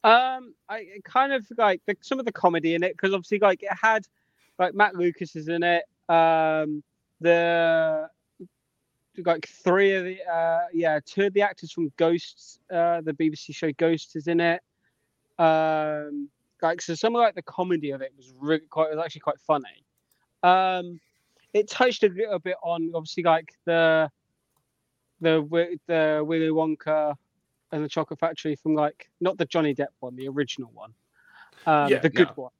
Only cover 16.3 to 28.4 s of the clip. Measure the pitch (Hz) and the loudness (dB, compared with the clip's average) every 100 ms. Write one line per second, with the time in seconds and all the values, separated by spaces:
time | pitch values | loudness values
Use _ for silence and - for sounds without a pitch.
16.3 | _ _ _ 165 170 - 165 220 240 233 | _ _ _ -2 -2 -6 -4 -2 2 0
17.3 | 156 - - 180 170 147 135 135 _ 127 | 0 -12 -6 -2 -2 -4 -8 -10 _ -20
18.3 | 131 143 156 156 156 156 156 165 151 - | _ -2 -2 -2 -2 -2 -2 -6 -6 -8
19.3 | 147 - 151 113 69 _ _ _ _ _ | -8 -2 -2 -2 -20 _ _ _ _ _
20.3 | _ 180 185 190 185 175 170 _ _ _ | _ 4 4 2 -2 -6 -14 _ _ _
21.3 | _ _ 208 208 - 247 - 208 180 220 | _ _ -2 -2 2 0 4 0 0 -4
22.3 | 185 185 180 170 170 165 165 160 - 170 | -4 -4 -6 -4 -4 -4 -6 -8 -2 2
23.3 | 160 160 _ - 165 165 160 151 _ _ | 2 0 _ -2 2 4 2 0 _ _
24.3 | _ _ _ _ _ _ _ _ _ 165 | _ _ _ _ _ _ _ _ _ 2
25.3 | 160 147 165 170 170 - 165 156 151 151 | 2 2 0 -2 -4 -2 0 2 0 0
26.3 | 165 160 156 160 156 156 156 151 143 _ | 0 0 0 0 -2 -2 -2 -2 -6 _
27.3 | _ _ _ _ 156 147 - 156 151 165 | _ _ _ _ -8 -4 -4 -6 -4 -4
28.3 | 165 | -4